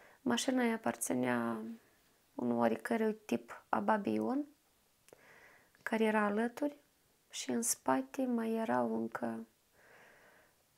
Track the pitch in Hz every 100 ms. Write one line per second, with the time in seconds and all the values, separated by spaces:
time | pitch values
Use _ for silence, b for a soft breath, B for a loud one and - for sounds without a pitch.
0 | B B 254 240 - 254 240 226 240 226
1 | - - 123 123 117 113 113 113 b b
2 | b b _ - 247 - - 226 - 233
3 | 220 214 - 233 - - - - 202 214
4 | 202 214 220 262 294 - _ _ _ _
5 | _ B B B B B B B - 226
6 | 220 214 208 208 233 233 294 - _ _
7 | _ _ _ - - 240 233 - - 262
8 | 262 - 254 240 226 226 226 247 240 226
9 | 226 - 233 226 226 _ _ b b b
10 | b b b b b b _